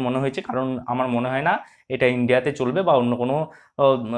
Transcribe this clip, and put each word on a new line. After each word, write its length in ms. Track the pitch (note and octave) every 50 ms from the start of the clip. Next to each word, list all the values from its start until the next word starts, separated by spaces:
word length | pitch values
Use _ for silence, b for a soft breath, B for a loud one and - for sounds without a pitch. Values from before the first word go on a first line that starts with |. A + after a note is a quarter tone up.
| B2+
মনে 120 | B2 B2+ C3
হয়েছে, 220 | C#3 C3+ C3+ C#4
কারণ 380 | C#4 - - B2+ C3 C3 C3 A#2+ -
আমার 200 | - B2 B2+ B2+
মনে 220 | B2+ A#2+ A#2 B2 B2+
হয় 160 | C3 C3+ D3+ E3+
না 40 | G3+ - B B B B B _
এটা 160 | C3 B2 C3
ইন্ডিয়াতে 440 | B2 B2 B2 B2 A#2+ B2 B2+ B2+ D3
চলবে 300 | C#3 - C3 B2 C3+ F#3 F#3+
বা 60 | F3 D3+ B2+
অন্য 140 | A#2+ A#2+ A#2+ A#2
কোনো, 140 | A#2+ B2+ C#3 D3+
আহ, 560 | D#3 D#3 - - _ _ _ - C#3 C#3 C3+ B2 A#2 A2 A#2